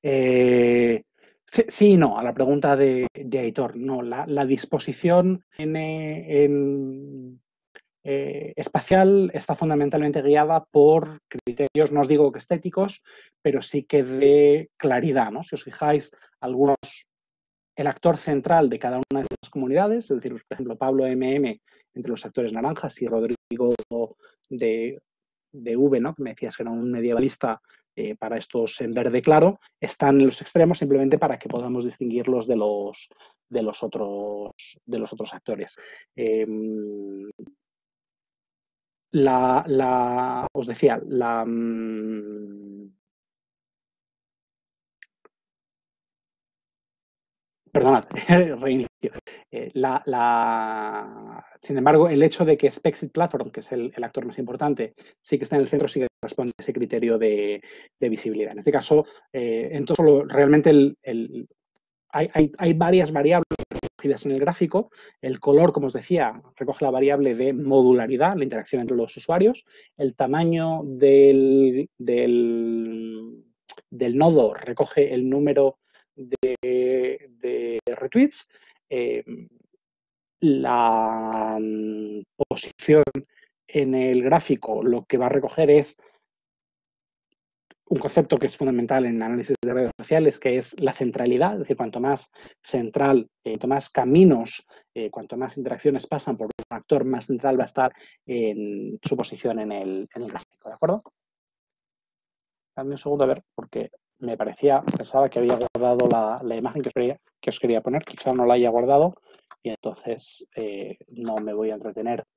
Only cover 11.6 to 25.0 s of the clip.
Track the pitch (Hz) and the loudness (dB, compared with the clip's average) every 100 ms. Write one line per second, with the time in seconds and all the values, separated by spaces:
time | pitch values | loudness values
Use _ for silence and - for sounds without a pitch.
11.6 | 139 151 151 143 135 147 143 120 - 170 | -2 2 2 2 4 4 4 2 -6 -4
12.6 | 180 190 196 - _ - _ _ 151 135 | -4 -2 -4 -4 _ -20 _ _ -2 -2
13.6 | - 147 135 147 127 131 139 147 147 151 | -4 -8 0 0 0 2 6 8 6 4
14.6 | - _ 147 127 160 135 113 120 170 143 | 0 _ 0 0 0 0 -2 -4 -10 -12
15.6 | - - 151 147 139 _ _ _ 127 127 | -14 -4 0 0 -2 _ _ _ -8 0
16.6 | 139 135 - - _ _ _ _ _ _ | 2 2 -4 -18 _ _ _ _ _ _
17.6 | _ - 147 - 170 160 - 143 131 165 | _ -6 -6 0 0 0 -2 -4 2 2
18.6 | 139 117 127 127 135 139 131 - - 143 | 2 0 -4 -6 -4 -6 -6 -12 -12 -8
19.6 | 127 147 208 233 220 127 127 120 _ - | -2 0 0 -2 -4 -6 -6 -12 _ -12
20.6 | 123 113 131 135 131 127 131 139 131 107 | -10 -6 -2 0 0 -2 -2 -2 -2 -6
21.6 | _ _ _ 123 120 113 110 - 117 113 | _ _ _ -14 -10 -10 -8 -6 -4 -4
22.6 | 131 156 143 - 120 113 117 120 _ 120 | -6 -6 -10 -8 -4 -2 -2 -6 _ -2
23.6 | 123 120 110 117 113 - _ _ _ 127 | 0 -2 -4 -8 -8 -10 _ _ _ -4
24.6 | 117 113 117 139 | -2 -2 -6 -10